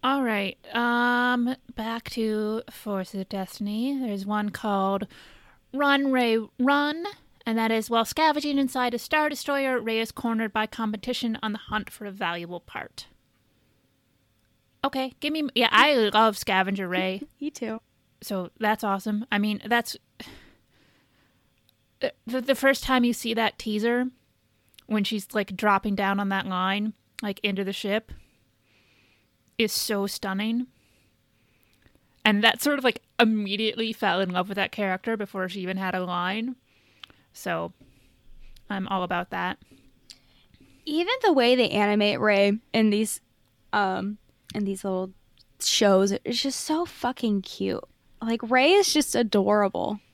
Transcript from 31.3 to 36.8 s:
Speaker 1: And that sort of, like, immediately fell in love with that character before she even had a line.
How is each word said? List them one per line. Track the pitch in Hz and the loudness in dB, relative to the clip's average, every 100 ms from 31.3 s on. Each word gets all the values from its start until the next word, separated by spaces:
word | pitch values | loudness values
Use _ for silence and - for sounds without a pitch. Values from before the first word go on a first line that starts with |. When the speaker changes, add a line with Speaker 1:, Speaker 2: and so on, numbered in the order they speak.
| _ _ _ _ _ _ _ _ _ | _ _ _ _ _ _ _ _ _
Speaker 1:
And | 214 208 | 2 4
that | 226 233 | 4 2
sort | 285 285 | 0 2
of, | |
like, | 254 220 _ _ | 0 0 _ _
immediately | 233 220 208 202 220 - 226 | 4 4 -2 -2 -2 -2 -6
fell | 220 208 175 | -2 0 0
in | 190 | 0
love | 180 185 | -2 -4
with | 196 | -4
that | 190 | -4
character | - 202 185 - 226 | -2 -4 -2 -4 -6
before | 202 196 185 | -6 -6 -6
she | 190 | -6
even | 180 190 | -6 -4
had | 190 | -4
a | 185 | -4
line. | 180 180 180 214 233 254 _ _ | -4 -4 -2 -4 -6 -8 _ _